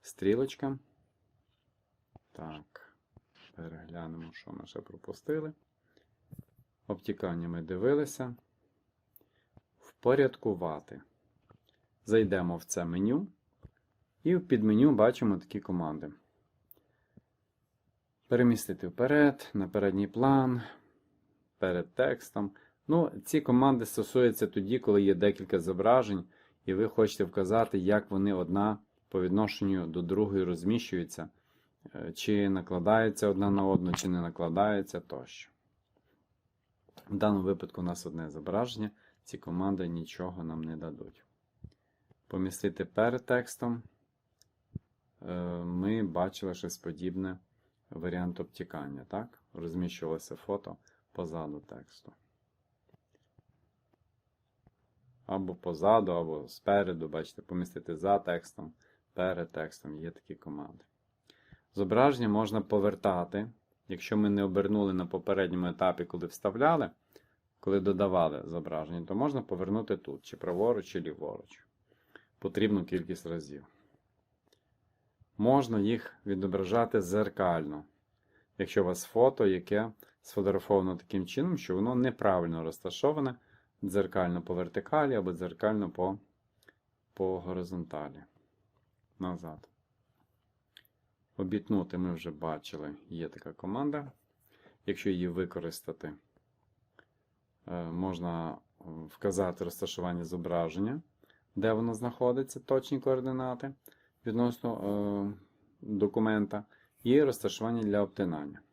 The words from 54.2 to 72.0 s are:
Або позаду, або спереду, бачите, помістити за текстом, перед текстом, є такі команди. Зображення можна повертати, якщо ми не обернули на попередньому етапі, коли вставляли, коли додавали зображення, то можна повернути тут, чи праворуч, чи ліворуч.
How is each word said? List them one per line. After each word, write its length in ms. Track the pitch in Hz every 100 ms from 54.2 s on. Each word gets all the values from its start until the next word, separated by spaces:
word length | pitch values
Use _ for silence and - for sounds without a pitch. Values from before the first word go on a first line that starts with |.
| _ _ _ _ _ _ _ _ _ _ -
Або 300 | 95 92 87
позаду, 560 | 90 80 95 113 95
або 360 | 85 82 78 69
спереду, 600 | - - 101 92 85 80
бачите, 320 | 80 78 -
помістити 540 | - 90 87 - - 80
за 240 | 92 101
текстом, 540 | 95 85 - - 80 - _ _ _
перед 380 | - 92 87 82
текстом, 480 | - 78 - 73 76
є 120 | 82
такі 240 | - _ 78
команди. 500 | - 73 71 - _ _ _ _ _ _ _ - _ -
Зображення 540 | 98 110 139 131 113
можна 320 | 104 107 110
повертати, 880 | - 104 101 98 104 90 87 101 110 - _ _ _
якщо 300 | 92 - 107
ми 120 | 104
не 140 | 101
обернули 500 | 98 95 98 107 101
на 120 | 92 90
попередньому 640 | 92 95 95 92 90 90
етапі, 380 | 85 92 87 87
коли 220 | 90 87
вставляли, 640 | - 104 104 143 165 98 - _ - _ _ _ _
коли 200 | - 98
додавали 640 | 95 92 101 92 82 73 -
зображення, 600 | 82 80 80 78 87 82
то 100 | 98
можна 260 | 143 135
повернути 560 | - 90 92 107 107 101
тут, 280 | - 69 -
чи 120 | -
праворуч, 480 | 87 90 113 117 90
чи 140 | 92
ліворуч. 680 | 87 78 76 - - - _ _ _ _